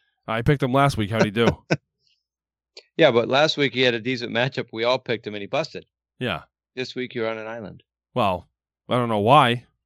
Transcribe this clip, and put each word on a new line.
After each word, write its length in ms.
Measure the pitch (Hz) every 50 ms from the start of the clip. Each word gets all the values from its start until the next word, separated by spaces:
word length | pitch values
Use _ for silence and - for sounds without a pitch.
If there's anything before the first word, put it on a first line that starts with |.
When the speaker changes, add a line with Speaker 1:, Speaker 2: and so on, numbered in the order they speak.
| _ _ _ _ _ -
Speaker 1:
I 140 | 110 113
picked 220 | 120 123 151 135 -
him 80 | 131
last 240 | 123 139 139 143 131
week. 140 | - 110 95
How'd 160 | 113 113 -
he 60 | 107
do? 160 | 98 110 117 110 - - - -
Speaker 2:
<laughs> 80 | 165 - _ _ _ _ _ _ _ _ _ _ _ _ _ _ _ _ _ _ _ - - _ _ -
Yeah, 140 | 165 147
but 180 | 120 117 117 107
last 260 | 123 135 151 156 - -
week 160 | 143 131 113
he 80 | 123
had 120 | 131 127 117
a 60 | 117
decent 320 | 107 123 131 117 117 110 107
matchup. 340 | 113 120 139 - - 113 - -
We 100 | 110 113
all 160 | 120 127 127
picked 260 | - - 120 107 -
him 80 | 107 104
and 80 | 104
he 60 | 101 101
busted. 380 | 113 139 160 - - 90 80 _ _ _ _ _ _ -
Speaker 1:
Yeah. 220 | 127 120 92 76 - _ _ _ _ _ _
Speaker 2:
This 200 | 127 127 123 -
week 200 | 131 127 117 -
you're 140 | 120 113 110
on 80 | 113 110
an 100 | 110 110
island. 340 | 113 117 110 90 90 87 _ _ _ _ _ _ -
Speaker 1:
Well, 360 | 127 117 98 92 90 - _ _ _ _ _ _ _ _ -
I 60 | 110
don't 120 | 123 123 117
know 100 | 113 104
why. 460 | 101 110 131 151 139 120 120 123 - _ _ _ _